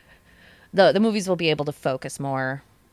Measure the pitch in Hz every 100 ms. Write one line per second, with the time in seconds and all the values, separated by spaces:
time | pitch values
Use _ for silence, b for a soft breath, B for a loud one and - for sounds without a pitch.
0 | b b b b b b b 190 175 180
1 | 226 214 185 175 165 151 147 - 143 131
2 | 135 - 139 135 131 139 - _ _